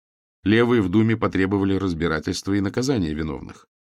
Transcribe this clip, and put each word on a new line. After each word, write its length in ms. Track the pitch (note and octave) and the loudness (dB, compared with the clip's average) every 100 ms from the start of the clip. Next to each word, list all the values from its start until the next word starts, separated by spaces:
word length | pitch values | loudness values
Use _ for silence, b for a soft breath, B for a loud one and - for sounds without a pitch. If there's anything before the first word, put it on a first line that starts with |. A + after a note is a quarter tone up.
| _ _ _ _ | _ _ _ _
Левые 380 | F#2+ A2+ A#2+ A#2+ | 2 4 4 2
в 80 | F#2 | 4
Думе 260 | G#2+ A2 A2 | 2 2 2
потребовали 580 | G2+ F#2 F#2+ G2+ G2 | 0 0 0 0 0
разбирательства 800 | F#2+ F#2+ D#2+ E2 D#2 F#2+ F2+ G2 | 0 -2 -2 -2 -2 -4 -6 -2
и 80 | G2+ | -2
наказания 540 | G2 A#2+ C3 A#2+ D#2 | 0 -2 -2 -2 -2
виновных. 520 | D#2 D#2 C2 - - _ _ | -4 -6 -8 -12 -18 _ _